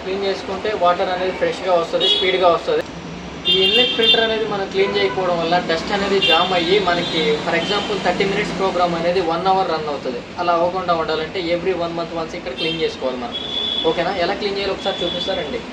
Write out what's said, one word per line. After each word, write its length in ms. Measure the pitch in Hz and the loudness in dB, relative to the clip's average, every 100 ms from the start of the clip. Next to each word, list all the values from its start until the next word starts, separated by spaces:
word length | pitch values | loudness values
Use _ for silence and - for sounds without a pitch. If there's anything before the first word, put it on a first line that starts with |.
క్లీన్ 200 | 190 196 196 | -4 -2 -2
చేసుకుంటే 420 | 185 - 185 208 208 | -2 -4 -4 -4 2
వాటర్ 300 | 175 175 190 | 2 4 0
అనేది 220 | 180 185 175 | 0 -2 0
ఫ్రెష్గా 360 | 170 156 185 175 | -2 0 2 2
వస్తుంది, 260 | 165 175 180 | 2 0 2
స్పీడ్గా 340 | 233 185 180 180 | 2 2 4 4
వస్తుంది. 280 | 165 - 156 - - - - - - - | 4 2 0 -2 -10 -12 -12 -12 -6 0
ఈ 20 | 190 196 | 4 4
ఇన్‌లెట్ 260 | 226 247 - | 4 4 2
ఫిల్టర్ 240 | 220 226 | 4 4
అనేది 220 | 226 220 220 | 2 0 -2
మనం 160 | 202 190 | -2 -2
క్లీన్ 200 | 190 196 202 | 0 2 2
చేయకపోవడం 400 | 196 196 185 170 | 0 0 0 0
వల్ల 120 | 165 175 175 | 2 2 2
డస్ట్ 220 | 165 - 202 | -2 0 -2
అనేది 220 | 196 196 190 | 2 2 4
జామ్ 260 | 165 180 180 | 4 4 2
అయ్యి 200 | 170 208 180 | 2 2 4
మనకి, 340 | 175 170 170 151 151 | 0 0 0 0 0
for 100 | 165 170 | 0 -2
example, 360 | - 202 202 196 190 | 0 -2 -2 -2 0
థర్టీ 180 | - 196 | 0 0
మినిట్స్ 200 | 202 202 175 | 0 -2 -2
ప్రోగ్రామ్ 380 | 190 175 175 170 | 0 2 2 2
అనేది 220 | 170 185 165 | 2 2 0
వన్ 160 | 165 185 | 0 2
అవర్ 180 | 190 175 | 2 2
రన్ 140 | 160 151 | -2 -2
అవుతుంది. 280 | 139 135 120 - - | -4 -6 -8 -10 -4
అలా 120 | 180 170 | 0 2
అవ్వకుండా 380 | 175 185 180 170 | 2 0 0 0
ఉండాలంటే 380 | 156 156 160 190 165 | 0 -2 -2 -4 -2
every 200 | 175 185 170 | 0 0 0
one 100 | 170 165 | -2 -4
month 120 | 165 165 | -4 -6
once 160 | 160 175 | -6 -8
ఇక్కడ 120 | 170 - | -8 -4
క్లీన్ 180 | 160 165 | -4 0
చేసుకోవాలి 360 | 151 - 131 123 | -2 -2 -4 -4
మనం, 140 | 117 113 - - - - 160 | -6 -6 -4 -2 -2 0 0
ఓకేనా? 220 | 165 170 196 | 0 -2 0
ఎలా 100 | 170 196 | -2 0
క్లీన్ 140 | 208 196 | -2 -2
చేయాలో 160 | 196 180 | -4 -2
ఒకసారి 240 | 190 180 | -4 -2
చూపిస్తారండి. 580 | 175 - - 180 147 233 - | -4 -4 -2 -4 -4 -6 -8